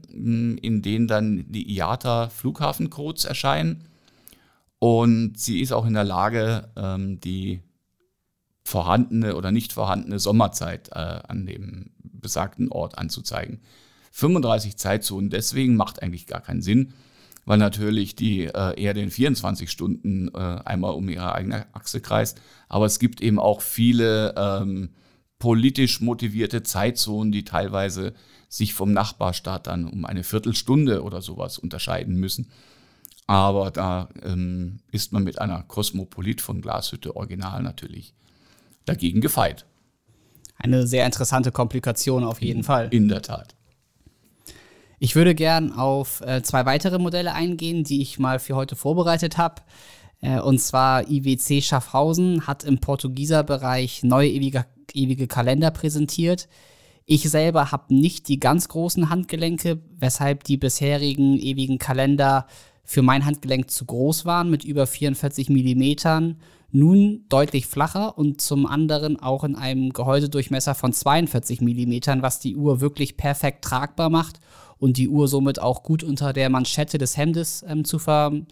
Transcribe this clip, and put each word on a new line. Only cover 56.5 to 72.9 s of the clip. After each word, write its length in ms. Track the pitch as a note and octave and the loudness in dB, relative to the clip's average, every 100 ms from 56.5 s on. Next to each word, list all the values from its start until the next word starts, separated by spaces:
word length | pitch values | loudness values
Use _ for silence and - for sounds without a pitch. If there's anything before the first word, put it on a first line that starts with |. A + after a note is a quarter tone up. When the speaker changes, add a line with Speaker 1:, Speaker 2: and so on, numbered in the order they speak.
| _ _ _ _ _ - | _ _ _ _ _ 2
Speaker 2:
Ich 240 | D3+ D#3 | 2 4
selber 420 | D3+ D#3+ E3 C#3+ | 2 4 2 2
hab 200 | C#3+ - | -2 2
nicht 360 | C3+ D#3+ - - | 4 4 0 -2
die 120 | C#3 | 0
ganz 300 | C3 D#3+ - | 4 2 0
großen 400 | E3 E3+ F3+ D#3 | -4 -2 0 2
Handgelenke, 720 | F3 F3+ E3 E3+ E3+ E3+ D#3+ D#3+ F3+ | 0 -2 -4 -2 -2 -2 -2 -6 -2
weshalb 460 | C3 - C#3 C#3 - | -2 0 0 -2 0
die 120 | C#3 | 0
bisherigen 800 | C3+ - C#3+ C#3+ C#3+ C#3 C#3 C#3 | 0 0 0 2 0 4 4 4
ewigen 400 | C3 C3+ C3+ C3 | 2 -2 0 0
Kalender 720 | - C3 C3+ C#3+ C#3 C3+ - - - _ | 0 2 4 4 4 4 0 -10 -20 _
für 200 | - - | -2 4
mein 220 | B2+ C3+ C#3+ | 6 6 2
Handgelenk 440 | D3 C3 C3 C3 | 0 -2 -2 -2
zu 160 | - B2 | -6 -4
groß 400 | A#2+ C#3 D#3+ E3+ | 0 0 0 0
waren 240 | F3 F3 | 0 2
mit 140 | D3+ | 0
über 240 | D#3 C#3+ C3 | 0 0 0
vierundvierzig 640 | - D3 C3+ C#3 C#3+ C3 | 0 -2 0 -2 -2 2
Millimetern. 880 | C#3 B2+ B2+ C3+ D3 E3 D#3+ E3 D#3+ - _ _ | 4 4 4 2 2 2 2 0 -4 -14 _ _
Nun 540 | C#3 D3+ G3 G3+ G#3 - | 6 8 8 8 4 0
deutlich 380 | C3+ D3 C#3 - | 2 4 0 -2
flacher 500 | C#3 D#3 F#3+ G#3+ F#3 | 0 0 0 -4 0
und 240 | D3 C#3+ | 0 0
zum 240 | - C#3+ C#3 | 0 0 2
anderen 540 | C#3+ D#3 D3+ D3+ D3+ | 2 2 0 0 -2
auch 240 | C3 C3+ | -2 -2
in 120 | D3 C#3 | -2 -2
einem 380 | C3 C3 C3 | -2 0 -2
Gehäusedurchmesser 800 | B2+ B2+ C#3 D3 D3 B2+ C3+ C#3+ | 0 2 2 2 0 -2 -2 -2
von 180 | C3+ B2+ | 0 0
zweiundvierzig 720 | A#2 C#3 D3+ E3+ B2 - B2 | 0 2 4 2 0 -2 0
Millimetern, 600 | A#2+ A#2+ A#2+ A#2+ C#3+ C3 | 0 2 0 0 0 0
was 160 | B2+ - | 0 -2
die 160 | C3 C#3+ | -4 0
Uhr 260 | D3 C3 | 2 2
wirklich 340 | C#3+ | 2